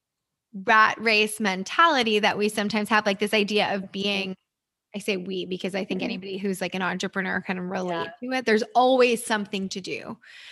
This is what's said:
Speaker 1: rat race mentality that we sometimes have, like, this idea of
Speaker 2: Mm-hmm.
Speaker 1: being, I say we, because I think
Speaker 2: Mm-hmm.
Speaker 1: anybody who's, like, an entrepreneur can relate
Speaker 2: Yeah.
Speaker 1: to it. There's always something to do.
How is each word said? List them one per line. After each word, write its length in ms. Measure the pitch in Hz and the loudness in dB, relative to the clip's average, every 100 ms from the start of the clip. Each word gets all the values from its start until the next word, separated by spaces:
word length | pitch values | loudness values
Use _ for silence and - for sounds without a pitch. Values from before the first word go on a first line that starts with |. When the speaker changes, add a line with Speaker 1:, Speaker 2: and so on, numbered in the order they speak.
| _ _ _ _ _ | _ _ _ _ _
Speaker 1:
rat 420 | 208 190 220 220 - | -6 4 6 6 4
race 400 | 220 214 214 - | 2 2 2 0
mentality 800 | 214 185 190 - 339 285 226 214 | -2 -2 -2 4 4 4 4 2
that 180 | 202 180 | 2 2
we 100 | 208 | 0
sometimes 400 | 214 208 214 208 | 0 -2 -2 2
have, 160 | 214 | 2
like, 140 | 208 196 | 2 0
this 160 | 208 | 0
idea 400 | 220 202 208 160 | 0 2 2 0
of 80 | 196 | -2
Speaker 2:
Mm-hmm. 80 | 190 | -6
Speaker 1:
being, 460 | 196 196 202 190 185 _ _ _ _ _ | -6 -4 -4 -6 -10 _ _ _ _ _
I 60 | 202 | -10
say 160 | 208 196 | -4 -4
we, 300 | 180 190 180 | -4 -8 -6
because 280 | 180 190 | -6 -6
I 100 | 185 | -6
think 160 | 185 185 | -6 -4
Speaker 2:
Mm-hmm. 40 | |
Speaker 1:
anybody 340 | - 190 190 190 | -4 -6 -8 -6
who's, 220 | 196 190 | -4 -4
like, 160 | 180 185 | -4 -4
an 40 | |
entrepreneur 600 | 185 180 190 196 185 185 | -4 -4 -6 -4 -4 -4
can 180 | 185 185 | -4 -6
relate 540 | 180 190 185 170 165 - | -6 -4 -4 -4 -6 -8
Speaker 2:
Yeah. 60 | 247 | -6
Speaker 1:
to 80 | 262 | -4
it. 100 | 240 | 2
There's 180 | 220 226 - | 2 2 4
always 500 | 254 262 247 226 - | 6 6 6 4 0
something 420 | 220 202 196 190 | -2 -2 -4 -6
to 100 | 196 | -6
do. 360 | 180 135 - - - - - | -8 -8 -10 -14 -16 -20 -12